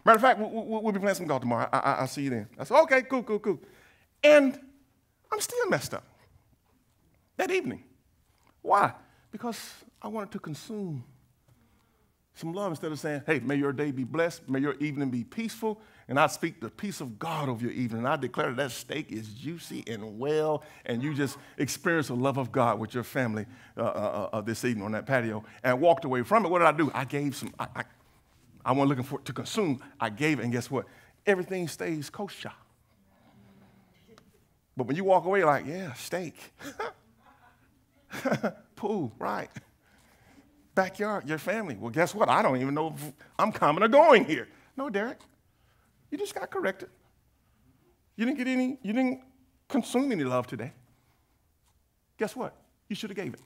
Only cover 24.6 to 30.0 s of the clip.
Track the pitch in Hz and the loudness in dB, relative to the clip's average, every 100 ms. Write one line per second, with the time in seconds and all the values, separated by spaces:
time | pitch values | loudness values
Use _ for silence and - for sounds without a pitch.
24.6 | 123 110 101 107 - 135 113 107 - - | -2 -2 -4 -4 0 0 0 -6 -10 -4
25.6 | 127 127 170 170 139 127 117 220 175 175 | 0 4 4 4 2 -2 4 2 4 6
26.6 | 165 151 143 123 135 143 143 - 107 - | 6 6 0 0 -4 -4 -4 -6 -12 -8
27.6 | 110 131 - _ _ _ _ _ _ - | -8 -8 -10 _ _ _ _ _ _ -8
28.6 | 120 135 139 127 123 139 - 127 - - | -2 2 2 2 -4 -8 -8 -10 -4 -2
29.6 | 185 123 - - | 0 -2 -6 -6